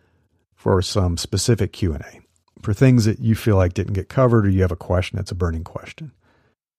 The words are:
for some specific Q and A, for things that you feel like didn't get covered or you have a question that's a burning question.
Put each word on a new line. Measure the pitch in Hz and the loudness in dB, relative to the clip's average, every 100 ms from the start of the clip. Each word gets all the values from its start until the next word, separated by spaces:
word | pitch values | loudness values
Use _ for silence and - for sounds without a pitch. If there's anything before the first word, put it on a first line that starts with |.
| _ _ _ _ _ | _ _ _ _ _
for | _ 110 95 | _ 0 0
some | - 104 90 87 | 0 0 0 -2
specific | - 98 - 113 95 | -4 -2 0 0 -2
Q | - 92 | -4 -4
and | 69 | -4
A, | - - _ _ _ _ | -10 -20 _ _ _ _
for | 110 | -6
things | 101 131 123 107 | 2 4 4 2
that | - | 0
you | 113 | 0
feel | 107 113 95 | 0 2 2
like | 90 | 2
didn't | 101 95 | 0 -4
get | 98 - | -6 -4
covered | 135 127 113 101 | 0 4 4 4
or | |
you | 95 | 2
have | 90 | 2
a | 87 | -2
question | - 92 - 98 | -2 -2 -2 -6
that's | 92 | -8
a | |
burning | 87 87 80 | -4 -4 -4
question. | 90 - - - 156 - _ _ _ _ _ | -10 -14 -16 -18 -18 -20 _ _ _ _ _